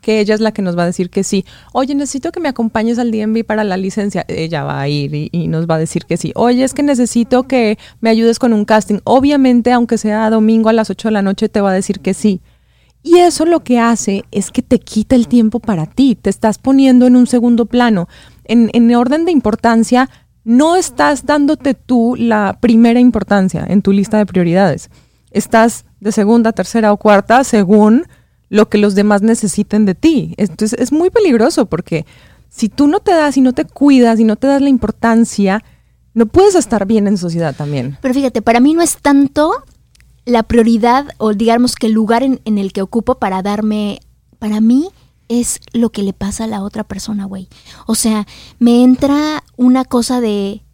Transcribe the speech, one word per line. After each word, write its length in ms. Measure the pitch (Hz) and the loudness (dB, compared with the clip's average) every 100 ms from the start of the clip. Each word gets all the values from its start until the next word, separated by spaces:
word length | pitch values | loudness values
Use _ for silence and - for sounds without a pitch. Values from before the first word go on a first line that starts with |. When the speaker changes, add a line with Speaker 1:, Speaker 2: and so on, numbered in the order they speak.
Speaker 1:
que 180 | - 220 | -2 -2
ella 140 | 208 | 0
es 60 | 214 | 0
la 100 | 220 | -2
que 80 | 220 | -2
nos 160 | 190 175 | -4 -2
va 60 | |
a 40 | 175 | -4
decir 220 | 180 180 | -4 -6
que 160 | - | -4
sí. 220 | 190 196 - - - | -4 -4 -6 -16 -10
"Oye, 220 | 240 262 | -6 -4
necesito 360 | 285 285 277 320 | -4 -4 -6 -8
que 100 | 349 | -6
me 100 | 311 | -6
acompañes 480 | 262 226 226 226 233 | -4 -4 -2 -2 -2
al 120 | 240 | -2
D 100 | 220 | -2
M 100 | 214 | -2
V 120 | 220 | -4
para 200 | 220 214 | -4 -4
la 140 | 214 185 | -4 -4
licencia". 480 | 190 214 202 190 - | -6 -6 -6 -6 -8
Ella 360 | - 160 160 | -8 -6 -6
va 180 | 143 139 | -6 -6
a 60 | 139 | -4
ir 260 | 147 143 | -4 -4
y, 160 | 147 156 | -6 -6
y 160 | 175 160 | -6 -4
nos 180 | 160 165 | -4 -2
va 100 | 160 | -2
a 20 | |
decir 260 | 160 170 | -2 -6
que 140 | - 170 | -6 -6
sí. 140 | 160 | -6
"Oye, 280 | - 233 247 | -2 0 0
es 100 | 262 | -2
que 80 | - | -2
necesito 640 | 285 262 240 240 233 247 | -2 0 0 0 0 0
que 340 | 254 262 220 214 - _ | 0 -2 0 -4 -10 _
me 80 | 226 | 0
ayudes 280 | 220 226 226 | 2 2 0
con 140 | 240 | 0
un 140 | 220 208 | 0 2
casting". 320 | 214 208 208 | 0 0 -4
Obviamente, 680 | - 247 277 294 262 240 233 | 0 2 2 2 2 2 2
aunque 240 | 247 240 226 | 0 0 -2
sea 320 | 220 214 220 | -2 -2 0
domingo 400 | 220 214 226 220 | 2 2 2 2
a 60 | |
las 160 | 226 220 | 0 -2
ocho 180 | 190 226 | -4 -4
de 40 | |
la 100 | 214 | -2
noche, 260 | 196 196 220 | -2 -2 -2
te 140 | 214 | -2
va 80 | 196 | 0
a 40 | |
decir 260 | 185 196 190 | -2 -4 -6
que 120 | - | -4
sí. 300 | 196 214 185 _ _ _ _ _ _ | -2 -2 -2 _ _ _ _ _ _
Y 180 | 294 349 | 2 4
eso 260 | 349 - 320 | 4 2 0
lo 140 | 330 | -2
que 160 | - 240 | 0 0
hace 460 | 233 233 - 196 - | 0 0 -2 -6 -6
es 180 | - 196 | -8 -6
que 100 | - | -6
te 200 | - 240 | -2 -2
quita 340 | - 220 214 | -2 -6 0
el 140 | 262 226 | 0 2
tiempo 320 | 240 220 240 | 2 2 -2
para 260 | 226 185 156 | -4 -4 -4
ti, 300 | - 269 220 | 0 0 0
te 120 | - | -4
estás 280 | 196 220 208 | -2 -2 -2
poniendo 480 | - 269 269 247 254 | 0 2 4 4 6
en 80 | |
un 140 | 247 247 | 4 4
segundo 360 | 247 240 233 233 | 2 2 0 0
plano. 420 | 247 240 208 170 - - _ | 0 0 0 -4 -12 -20 _
En, 260 | - 233 226 | -2 0 2
en 180 | 233 233 | 2 2
orden 300 | 240 240 294 | 2 2 0
de 60 | 330 | 0
importancia, 800 | 320 214 214 233 226 226 247 269 - _ _ | 0 0 -2 0 0 2 0 0 -6 _ _
no 300 | 220 240 311 | 0 2 4
estás 500 | 359 339 247 285 277 | 2 -2 -2 -2 -2
dándote 500 | - 294 285 302 269 | -2 0 0 0 -2
tú 420 | - - 254 233 247 | -6 -2 0 0 -2
la 400 | 233 214 202 - | -2 0 -2 -2
primera 380 | 240 226 233 240 | 2 4 4 4
importancia 680 | 247 226 196 202 190 160 - | 2 2 0 0 0 -4 -2
en 140 | 202 | -2
tu 100 | 196 | 0
lista 260 | 196 202 214 | 0 0 -2
de 80 | 208 | 0
prioridades. 640 | 185 175 175 196 160 - _ _ _ _ | 0 0 2 0 -2 -10 _ _ _ _
Estás 540 | - - 226 226 - _ _ | -8 0 2 2 0 _ _
de 100 | 196 | -6
segunda, 420 | 220 202 233 226 | -2 2 2 2
tercera 400 | 226 185 233 220 | -2 -4 -2 0
o 40 | 208 | 0
cuarta 480 | 214 202 202 240 | 2 2 4 2
según 600 | 262 214 185 214 214 233 359 _ _ _ _ | 2 0 4 4 4 2 0 _ _ _ _
lo 200 | 202 208 | 0 2
que 100 | 208 | 2
los 180 | 208 196 | 0 2
demás 260 | 208 202 | 2 2
necesiten 640 | 220 226 208 - 208 214 208 | 2 0 -2 -4 -2 0 0
de 80 | |
ti. 400 | 185 320 302 160 - | 2 0 0 -4 -4
Entonces, 420 | 202 160 214 233 | -6 -4 -6 -4
es 120 | 254 | -2
muy 180 | 302 359 | 0 0
peligroso 580 | 466 392 233 240 - 226 | 2 2 2 2 0 -2
porque 380 | 160 - 160 156 - - _ _ | -4 -6 -8 -8 -20 -20 _ _
si 180 | - 220 | -6 -6
tú 200 | - 285 | 0 0
no 100 | 370 | 2
te 140 | - | 0
das 240 | 339 302 269 | 0 2 2
y 40 | |
no 100 | 254 | 0
te 120 | 254 | 0
cuidas 540 | 320 - 285 269 233 226 | -6 0 4 4 4 4
y 60 | |
no 100 | 226 214 | 2 0
te 120 | 269 | 0
das 120 | 277 | 0
la 100 | 277 | 2
importancia, 920 | 254 208 - 233 226 233 - 196 202 - _ _ _ _ | 0 -2 -2 0 2 0 0 -2 -2 -6 _ _ _ _
no 120 | 226 226 | -2 2
puedes 300 | 311 403 359 | 4 4 4
estar 280 | 226 214 | 0 -4
bien 220 | 196 220 202 | 0 0 0
en 100 | 202 | -2
sociedad 380 | 175 170 160 135 | -4 -4 -4 -4
también. 400 | 147 143 127 139 | -6 -6 -6 -6
Speaker 2:
Pero 100 | 262 | -4
fíjate, 300 | 254 269 233 | -2 -2 -2
para 160 | 214 233 | 0 2
mí 160 | 269 | 2
no 80 | 320 | 2
es 140 | 339 - | 0 0
tanto 560 | 285 277 277 - 311 480 - _ _ _ _ _ | 2 2 2 0 0 -2 -10 _ _ _ _ _
la 180 | - 240 | -2 -2
prioridad 640 | 220 233 226 226 233 254 285 - | 2 2 2 2 2 0 -2 -6
o 160 | 214 | -4
digamos 420 | 208 226 233 247 | -2 0 2 0
que 120 | - 226 | -2 -2
el 60 | |
lugar 280 | 220 214 233 | 0 0 0
en, 200 | 269 247 | 0 -4
en 140 | - 208 | -4 -4
el 160 | 196 | -4
que 80 | 196 | -6
ocupo 320 | 190 233 220 | -6 -4 -4
para 260 | 254 208 190 | -4 -4 -4
darme, 600 | 190 208 214 214 208 - _ _ _ _ | -4 -4 -4 -4 -6 -8 _ _ _ _
para 220 | 214 214 | -6 0
mí 300 | 220 254 349 _ _ _ _ | 2 2 0 _ _ _ _
es 280 | 233 233 - - | -4 -4 -8 -8
lo 160 | 233 226 | -4 -4
que 140 | - | -2
le 100 | 196 | -6
pasa 320 | - 196 214 | -6 -8 -6
a 20 | 220 | -8
la 160 | 208 | -6
otra 220 | 196 214 | -8 -10
persona, 400 | 214 196 208 208 | -12 -12 -8 -8
güey. 240 | 196 190 185 - - - - | -8 -12 -16 -20 -20 -20 -6
O 80 | |
sea, 320 | 226 226 214 208 - - _ | -4 -2 -4 -6 -14 -20 _
me 260 | 233 240 | 2 4
entra 580 | 254 254 277 285 302 302 _ - | 4 2 0 0 -2 -6 _ -2
una 300 | 247 254 254 | 0 0 0
cosa 340 | 247 233 247 | -4 -2 -4
de 420 | 233 208 196 208 _ | -2 -4 -6 -10 _